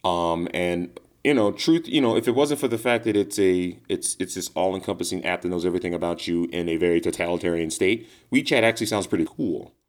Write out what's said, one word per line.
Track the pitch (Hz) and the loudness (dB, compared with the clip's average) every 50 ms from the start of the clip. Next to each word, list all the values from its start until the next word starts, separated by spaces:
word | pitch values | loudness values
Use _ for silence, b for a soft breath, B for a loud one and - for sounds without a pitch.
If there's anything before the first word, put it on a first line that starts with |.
| - | -2
Um, | 90 87 85 85 85 82 85 85 - - | 0 2 2 2 2 0 0 -2 -2 -2
and, | 90 90 87 87 87 87 - - - _ _ _ _ - | -2 0 0 0 -2 -4 -6 -10 -20 _ _ _ _ 0
you | 143 147 | 2 4
know, | 113 104 101 | 4 4 2
truth, | 98 - - 160 165 170 - - | 0 0 2 4 4 4 2 0
you | - 151 | 0 2
know, | 127 113 - | 2 4 2
if | 120 113 123 | 2 2 2
it | 113 | 2
wasn't | 139 147 147 147 - | 2 2 2 0 -2
for | 139 117 | 0 -2
the | 117 113 | -2 0
fact | 117 123 120 117 117 | 0 0 0 2 2
that | 110 101 | 2 2
it's | 101 98 101 - 104 | 2 2 0 2 2
a, | 98 92 92 92 90 90 87 - _ - | 4 4 4 0 -2 -6 -10 -14 _ -6
it's, | 95 - - - - - | -6 -4 -4 -6 -4 -6
it's | 92 90 - | -6 -6 -6
this | 92 87 - - | -8 -8 -6 -2
all-encompassing | 90 92 95 95 95 - 104 92 90 90 - 92 87 - | -2 0 0 0 -2 -4 -6 -6 -4 -4 -4 -4 -4 -2
app | 90 90 - | -4 -4 -2
that | - 90 | -2 -2
knows | 90 85 85 | -2 0 0
everything | 92 87 90 90 87 85 | 0 0 0 -2 -2 -4
about | 82 85 85 85 - - 85 | -2 -2 -2 -4 -4 -4 -2
you | 85 87 87 - | 0 0 -2 -2
in | - 87 87 85 | -2 -4 -2 -2
a | 82 | 0
very | 80 87 87 85 85 | 2 2 2 2 2
totalitarian | - 87 - - 87 87 90 85 95 87 85 82 82 78 | 0 0 -2 -2 -2 -2 -2 -2 0 -2 0 0 -2 -4
state, | - - 95 95 117 117 b b b b b b | -2 0 2 2 2 0 b b b b b b
WeChat | 120 143 - - 151 120 | -2 0 0 2 2 4
actually | 110 113 110 - 110 | 4 4 2 0 -2
sounds | - 110 101 90 - | -2 0 -2 0 0
pretty | 104 87 80 - | 0 0 0 -2
cool. | - - 139 92 76 53 - - _ _ _ | -2 -4 -2 -2 -2 -4 -6 -12 _ _ _